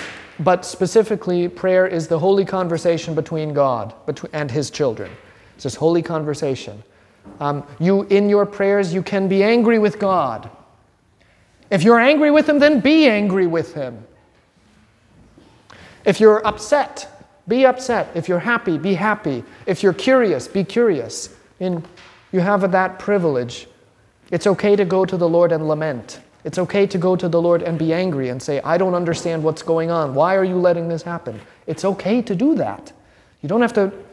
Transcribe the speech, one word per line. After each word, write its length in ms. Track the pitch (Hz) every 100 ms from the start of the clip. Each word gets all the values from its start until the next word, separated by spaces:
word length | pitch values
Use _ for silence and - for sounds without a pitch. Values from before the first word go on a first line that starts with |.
| - - - -
but 240 | 170 180
specifically, 840 | - - 185 226 208 208 180 175 175
prayer 360 | 180 190 185 185
is 220 | 170 160
the 120 | 160
holy 260 | 185 196 190
conversation 680 | 190 175 165 175 165 170 160
between 380 | - 160 151
God 400 | 143 135 120 104 - -
betw-, 240 | 139 -
and 180 | 156 147
his 200 | 143 135
children. 420 | - 139 110 92 - - - _ -
It's 100 | 135
this 100 | -
holy 260 | 160 170
conversation. 800 | 165 160 151 143 147 131 - 104 - _ _ _ 101 -
Um, 240 | 143 143 - -
you, 220 | 170 196
in 260 | 196 202 202
your 160 | 208 202
prayers, 480 | - 196 202 185
you 100 | 180
can 240 | 180 202 190
be 160 | 196
angry 340 | 202 240 226 226
with 220 | 208 -
God. 500 | 196 180 135 110 104 - _ _ _ _ _ _ _ _ _ _ -
If 140 | 196
you're 160 | 202 233
angry 320 | 247 302 294
with 160 | 302 302
him, 120 | 294
then 200 | 294 285
be 300 | 254 320 294
angry 360 | 208 202 190 175
with 280 | 165 156
him. 320 | 151 127 113 117 _ _ _ _ _ _ _ _ _ _ _ - _ - _ _ - - - -
If 160 | 190
you're 260 | 220 214 214
upset, 800 | 208 - 294 240 - - - - _ -
be 160 | 240 262
upset. 440 | 254 - 220 151 170
If 140 | 165
you're 100 | 175
happy, 380 | 190 233 - 156
be 160 | 185
happy. 500 | 175 208 208 160 123 - - -
If 180 | 180
you're 100 | 196
curious, 540 | 165 262 262 220 139 -
be 160 | 196
curious. 720 | 180 233 233 147 113 - - - _ -
In, 240 | 185 170 - - - - _
you 80 | 190
have 320 | 180 202 190
that 280 | 185 185 190
privilege. 680 | - 202 170 131 120 - - _ _ _ _ _ -
It's 160 | 175 208
okay 300 | 185 208 202
to 80 | 185
go 180 | 185
to 140 | 185 185
the 100 | 170
Lord 240 | 170 175
and 160 | 160 156
lament. 540 | 151 160 123 107 - - _ 160
It's 120 | 185
okay 300 | 175 202 196
to 100 | 190
go 200 | 185 180
to 100 | 180
the 120 | 170
Lord 220 | 175 170
and 160 | 175 165
be 160 | 160
angry 360 | 165 185 143 127
and 120 | 123
say, 200 | - 139
"I 140 | 143 170
don't 180 | 190 175
understand 480 | 170 160 175 165
what's 180 | 156 156
going 300 | - 165 165
on. 240 | 170 143 131
Why 220 | 170 190
are 80 | 190
you 100 | 180
letting 320 | 175 170 170
this 160 | 165
happen?" 360 | 170 170 - 107 - _ -
It's 160 | 156
okay 380 | 196 190 185 240
to 120 | 226
do 220 | 185 277 269
that. 380 | 113 101 - - _ _ _ _
You 80 | 147
don't 120 | 220
have 120 | 233
to, 180 | 220 196 - -